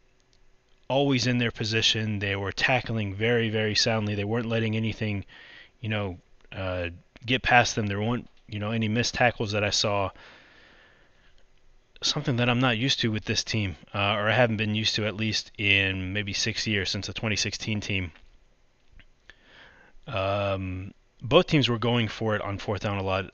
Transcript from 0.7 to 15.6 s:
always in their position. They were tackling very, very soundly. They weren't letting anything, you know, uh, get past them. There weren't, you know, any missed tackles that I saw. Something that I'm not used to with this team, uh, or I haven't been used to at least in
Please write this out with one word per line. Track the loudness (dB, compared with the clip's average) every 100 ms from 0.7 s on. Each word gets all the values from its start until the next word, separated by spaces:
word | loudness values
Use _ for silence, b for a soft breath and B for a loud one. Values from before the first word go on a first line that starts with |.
| _ -2
always | 2 4 2 2
in | 2
their | 0
position. | -2 -2 2 2 2 -2 -2
They | -2
were | -2 -4
tackling | 0 2 2 0 -2 -2
very, | 0 2 2 2
very | 0 0 2
soundly. | 2 2 0 -2
They |
weren't | -2 -2 0
letting | 0 0 0
anything, | -2 -2 -4 -4 B B B B B _
you | -4
know, | -2 -4 -8 -16 -20 -14
uh, | -8 -4 -4 -4 -8 -18 -10
get | -2 -2
past | 6 6 6 2
them. | -2
There | 0
weren't, | 0 -2 -6 -18 -10
you | -6
know, | -2
any | 0 0
missed | 0 0
tackles | 2 2 2 -2
that | 0
I | 0
saw. | 0 0 0 -2 B B B B B B B B B B B B B -20 -20 -20 -20 _ -6
Something | -4 -2 0 2
that | 2
I'm | 2
not | 2 2
used | 0 2
to | 0
with | 0
this | -2 -2
team, | -2 -2 -2 -6 -8
uh, | -2 0 2
or | 2
I |
haven't | 4 4 2
been | 0
used | 0 0 0
to | -2
at |
least | -2 -2 -2 -4
in | -2